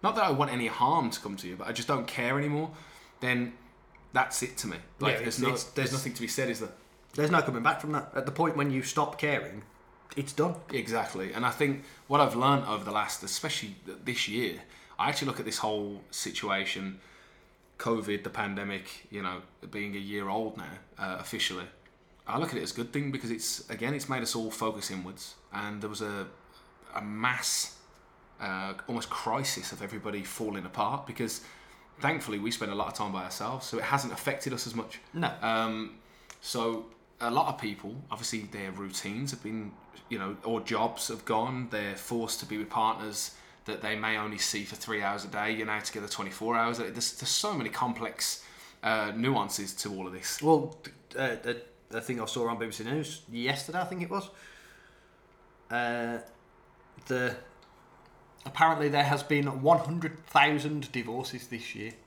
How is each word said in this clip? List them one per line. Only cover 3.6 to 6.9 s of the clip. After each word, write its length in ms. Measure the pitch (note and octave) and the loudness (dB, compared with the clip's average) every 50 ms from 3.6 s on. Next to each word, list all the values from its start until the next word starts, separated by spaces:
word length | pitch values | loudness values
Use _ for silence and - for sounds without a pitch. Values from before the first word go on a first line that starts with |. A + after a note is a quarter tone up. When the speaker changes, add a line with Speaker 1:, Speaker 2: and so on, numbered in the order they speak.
| - - - - - - - - - - | -20 -20 -20 -20 -20 -20 -20 -20 -20 2
Speaker 1:
that's 300 | - B2+ B2+ - - - C3 | 4 4 4 4 2 -2 -2
it 120 | B2 - - | -2 -4 -4
to 100 | - G#2+ | -4 -4
me. 80 | E2+ E2 - - - - | -6 -6 -10 -14 -6 0
Like, 140 | G#2 A2 A#2 | 2 2 2
Speaker 2:
Yeah, 40 | A2 | 2
Speaker 1:
there's 160 | A#2 A#2 A#2 B2 | 0 -2 0 2
Speaker 2:
it's, 0 | |
Speaker 1:
no, 80 | B2+ C3+ | 2 2
Speaker 2:
it's, 160 | - - - | 2 0 -4
Speaker 1:
there's 100 | - - - C3 B2 | -2 0 0 0 2
Speaker 2:
there's 20 | |
Speaker 1:
nothing 200 | C3 C3+ - C3+ | 0 0 -2 -4
to 80 | A#2 - | -4 -4
be 80 | A#2+ A2 | -4 -2
said, 200 | - - C3+ B2 | 0 0 0 0
is 120 | A2+ G2+ | 0 -2
there? 80 | A2 F#2 - - - - | -4 -8 -8 -14 -20 -20